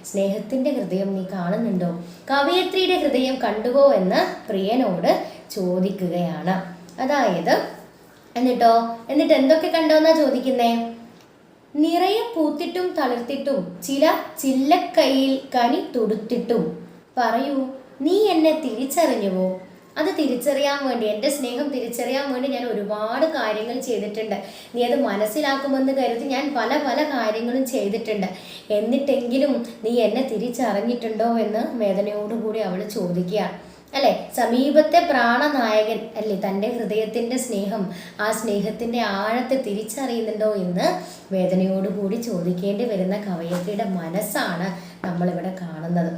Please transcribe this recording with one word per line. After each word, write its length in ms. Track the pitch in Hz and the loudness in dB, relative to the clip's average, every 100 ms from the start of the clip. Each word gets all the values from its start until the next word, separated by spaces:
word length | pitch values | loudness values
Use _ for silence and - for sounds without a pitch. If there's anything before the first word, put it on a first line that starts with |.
സ്നേഹത്തിൻ്റെ 680 | - 196 196 214 - 262 262 | -6 -2 0 -2 -4 -2 0
ഹൃദയം 400 | 247 185 185 196 190 | 0 -2 -2 -2 -4
നീ 80 | 185 | -6
കാണുന്നുണ്ടോ, 640 | 190 175 214 233 185 170 165 - - - | -4 -2 0 0 0 -2 -4 -10 -16 -2
കവയത്രിയുടെ 720 | 277 311 359 359 381 359 359 | 2 4 2 2 0 2 2
ഹൃദയം 400 | 294 254 262 262 | 2 2 0 0
കണ്ടുവോ 480 | 220 208 233 262 277 | -2 -2 0 6 6
എന്ന് 280 | 220 185 247 - - - | 6 4 2 0 -4 -6
പ്രിയനോട് 680 | 196 190 240 247 175 202 381 - - - | -2 0 2 2 2 2 2 0 -14 -12
ചോദിക്കുകയാണ്. 1040 | - 180 185 185 190 180 175 170 156 165 185 - - - - | -4 -2 0 0 -2 -2 -2 -2 -4 -2 -2 -4 -14 -18 -6
അതായത്, 540 | 262 285 233 170 175 302 - - - - - - - 240 | 0 2 4 2 2 2 0 -10 -20 -20 -20 -20 -10 0
എന്നിട്ടോ, 380 | 254 233 233 226 233 - - | 2 6 6 6 4 -6 -2
എന്നിട്ട് 240 | 285 320 | 2 6
എന്തൊക്കെ 360 | 285 269 320 330 | 6 6 4 4
കണ്ടോന്നാ 420 | 330 320 311 320 320 | 2 6 6 6 6
ചോദിക്കുന്നേ? 560 | 277 254 262 240 233 233 233 - - - - - - - _ | 4 2 0 2 2 2 -4 -10 -20 -20 -20 -20 -20 -20 _
"നിറയെ 480 | 294 320 339 370 440 466 | 0 2 4 2 2 0
പൂത്തിട്ടും 580 | 330 302 302 349 349 359 | 0 0 0 -4 -2 -2
തളിർത്തിട്ടും 680 | 330 254 240 233 277 277 226 175 - | 0 0 -2 -4 -4 -2 -2 -4 -10
ചില 220 | - 277 311 - - - | -6 2 4 4 -2 -4
ചില്ലക്കൈയിൽ 960 | 269 262 269 359 359 - 277 269 269 269 - | 0 2 6 4 4 4 4 4 4 0 0
കനി 300 | 254 240 311 - | 2 2 2 -2
തൊടുത്തിട്ടും, 760 | 247 208 214 - 240 - 226 - - - - - | -2 0 0 0 -2 0 0 0 -6 -14 -20 -8
പറയൂ, 440 | - 233 233 277 277 262 - - - | 0 2 2 0 -2 -4 -8 -16 -4
നീ 140 | 285 381 427 | 2 4 4
എന്നെ 260 | 330 311 311 | 6 4 2
തിരിച്ചറിഞ്ഞുവോ?" 880 | 262 214 269 - 311 226 202 185 185 185 - - - - | -2 -4 -4 2 2 2 0 0 0 -2 -10 -20 -14 -2
അത് 120 | 311 359 | -2 0
തിരിച്ചറിയാൻ 600 | 277 240 285 269 285 285 | 0 0 0 0 0 0
വേണ്ടി, 220 | 269 233 214 | -2 -2 -2
എൻ്റെ 220 | 208 269 | 0 -2
സ്നേഹം 380 | 277 247 247 294 | -2 -4 -4 -4
തിരിച്ചറിയാൻ 560 | 254 226 - 240 269 277 | -4 -6 -4 -2 -2 -2
വേണ്ടി 160 | 247 269 | -2 -2
ഞാൻ 160 | 247 247 | -4 -4
ഒരുപാട് 600 | 202 202 208 214 254 320 | -4 -4 -4 -4 0 0
കാര്യങ്ങൾ 520 | 285 220 214 226 262 | 0 -2 -2 -4 -6
ചെയ്തിട്ടുണ്ട്. 580 | 262 214 208 220 220 - - - - | -4 -4 -4 -6 -4 -6 -8 -16 -10
നീ 80 | 240 | -2
അത് 140 | 240 269 | 0 2
മനസ്സിലാക്കുമെന്ന് 920 | 226 202 214 311 285 269 285 262 269 | 2 0 -2 0 0 0 0 0 2
കരുതി 340 | 262 240 233 277 | 2 0 0 -2
ഞാൻ 180 | 262 294 240 | -2 -2 -2
പല 140 | 226 294 277 | 0 0 0
പല 140 | 247 302 | 0 0
കാര്യങ്ങളും 560 | 269 214 214 240 254 262 | 0 -2 -2 -2 -2 0
ചെയ്തിട്ടുണ്ട്. 640 | 247 202 214 - 208 185 - - - - | -2 -2 -2 -2 -2 -4 -6 -16 -18 -2
എന്നിട്ടെങ്കിലും 840 | 208 226 277 277 233 240 269 285 233 - - | -2 2 0 2 0 0 0 2 0 -4 -6
നീ 120 | 220 240 | -2 2
എന്നെ 240 | 208 254 - | 2 2 -2
തിരിച്ചറിഞ്ഞിട്ടുണ്ടോ 1000 | 214 240 247 240 196 233 240 226 214 233 233 | -2 -4 -2 0 0 0 -2 -4 0 0 2
എന്ന് 240 | 208 214 311 254 | 0 0 -2 -2
വേദനയോടുകൂടി 840 | 202 190 208 208 208 226 214 214 | 0 0 -2 -4 -4 -4 -4 -2
അവൾ 180 | 196 185 214 | -2 -4 -6
ചോദിക്കുകയാണ്. 680 | 233 175 175 175 208 180 - - - - | -4 -2 -2 -2 -2 -4 -6 -16 -20 -8
അല്ലേ? 180 | 262 277 - - - | 0 2 2 -4 -2
സമീപത്തെ 640 | 226 247 277 302 302 339 | 0 2 4 4 6 4
പ്രാണനായകൻ, 1000 | 349 262 233 247 294 277 226 214 214 220 - 226 | 4 2 2 2 2 2 2 2 2 -2 -6 -8
അല്ലേ, 200 | 214 190 | -4 -2
തൻ്റെ 280 | 190 196 220 | -2 -2 -2
ഹൃദയത്തിൻ്റെ 720 | 240 208 208 220 240 233 254 | -2 -2 -2 -2 -2 -2 -4
സ്നേഹം, 440 | - 202 196 214 180 - - - | -4 -4 -2 -2 -4 -6 -14 -4
ആ 80 | 214 | -2
സ്നേഹത്തിൻ്റെ 720 | 220 233 202 196 214 233 233 214 | -2 -2 -2 -2 -4 -4 -2 -2
ആഴത്തെ 440 | 196 208 240 240 262 | -2 -2 -2 0 -2
തിരിച്ചറിയുന്നുണ്ടോ 880 | 208 202 214 - 262 233 220 208 214 208 | -2 -4 -6 -6 -4 -4 -4 0 0 0
എന്ന് 320 | 180 175 294 359 - - - | -2 0 0 0 -8 -16 -4
വേദനയോടുകൂടി 840 | 190 180 185 185 190 196 196 196 233 | 0 2 2 2 0 -2 -2 -2 -4
ചോദിക്കേണ്ടി 640 | 233 185 170 180 196 202 240 | -4 -4 -2 -2 -2 -2 -2
വരുന്ന 320 | 196 185 208 | -2 -2 -2
കവയത്രിയുടെ 720 | 202 170 170 175 180 202 208 | -4 -6 -4 -4 -4 -4 -2
മനസ്സാണ് 800 | 185 165 185 - 294 220 170 190 180 - - | -4 -4 -4 -2 -4 -2 -4 -4 -6 -14 -10
നമ്മളിവിടെ 480 | 190 170 180 175 185 185 | -6 -2 -2 -2 -6 -8
കാണുന്നത്. 560 | 170 156 165 175 170 | -10 -8 -2 0 0